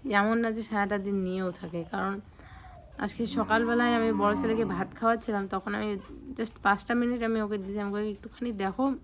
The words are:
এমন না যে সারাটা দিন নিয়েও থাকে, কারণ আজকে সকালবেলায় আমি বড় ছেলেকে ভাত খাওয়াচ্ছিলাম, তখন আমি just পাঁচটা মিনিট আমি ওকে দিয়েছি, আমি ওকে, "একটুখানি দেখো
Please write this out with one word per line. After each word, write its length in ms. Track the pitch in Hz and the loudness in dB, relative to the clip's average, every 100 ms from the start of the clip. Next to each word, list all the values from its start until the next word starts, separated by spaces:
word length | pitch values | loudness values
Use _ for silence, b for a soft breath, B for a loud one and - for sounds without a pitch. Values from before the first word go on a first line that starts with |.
| 269 | 2
এমন 240 | 202 208 233 | 2 4 2
না 120 | 233 | 0
যে 120 | 220 | -2
সারাটা 360 | 220 214 202 208 | -2 0 0 0
দিন 160 | 196 | 0
নিয়েও 380 | 202 185 185 185 175 | 0 0 0 -2 -4
থাকে, 240 | 170 170 165 | -6 -6 -4
কারণ 300 | 196 190 196 - B B B B B - - | -4 -2 -4 -10 B B B B B -16 -6
আজকে 280 | 208 - 233 | -6 -4 -2
সকালবেলায় 680 | - 214 220 233 240 240 | 0 2 4 4 4 4
আমি 180 | 233 226 | 4 4
বড় 280 | 208 202 208 | 4 4 4
ছেলেকে 240 | 226 220 | 2 2
ভাত 240 | 208 180 190 - | 0 -2 -4 0
খাওয়াচ্ছিলাম, 480 | 226 226 226 208 196 | 2 2 0 -2 -2
তখন 260 | 196 208 | -4 -4
আমি 240 | 208 214 196 - - 175 170 | -4 -2 -4 -8 -16 -12 -6
just 140 | 226 - | -6 0
পাঁচটা 320 | 202 202 - | 2 2 2
মিনিট 280 | 240 240 247 | 2 2 0
আমি 200 | 226 220 | 0 0
ওকে 160 | 208 208 | 0 -4
দিয়েছি, 220 | 190 208 | -4 -4
আমি 100 | 202 | -2
ওকে, 180 | 202 214 | -2 -2
"একটুখানি 440 | 202 220 - 240 | -6 -12 -6 -6
দেখো 420 | 202 190 185 269 240 | -2 -2 2 0 0